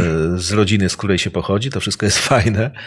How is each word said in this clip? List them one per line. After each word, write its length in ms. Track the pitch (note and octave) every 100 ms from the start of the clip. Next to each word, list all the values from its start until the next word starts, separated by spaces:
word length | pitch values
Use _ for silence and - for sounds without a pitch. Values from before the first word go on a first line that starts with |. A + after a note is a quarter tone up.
| F2 D#2+
<clears throat> 280 | E2 F2+ F2
z 40 |
rodziny, 360 | G#2+ F#2+ G#2+ F#2
z 80 | -
której 220 | G2 F2+
się 120 | F#2+
pochodzi, 400 | F2 - G2+ C3
to 100 | G2+
wszystko 260 | G#2 - G#2
jest 120 | - -
<laughs> 20 |
fajne, 420 | C3 G#2 G#2 A#2+ -